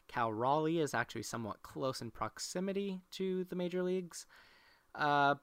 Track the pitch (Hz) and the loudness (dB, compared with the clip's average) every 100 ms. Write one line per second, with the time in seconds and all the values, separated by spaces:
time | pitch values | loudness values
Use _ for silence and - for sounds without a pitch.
0 | - - 117 107 123 147 156 170 147 117 | -8 -2 0 2 4 4 4 2 2 0
1 | 120 117 113 123 110 - - 156 135 131 | -2 -4 -6 -4 -6 -8 -10 -4 -4 -2
2 | 120 - 110 - - 180 190 196 202 185 | -8 -6 -6 -4 -8 -4 -2 -2 -4 -6
3 | - - 190 185 185 180 180 180 180 185 | -8 -4 -2 -2 -2 -2 -2 0 0 0
4 | 175 - - - - - - _ _ - | -2 -10 -16 -20 -20 -20 -20 _ _ -2
5 | 147 143 143 143 | 2 6 6 4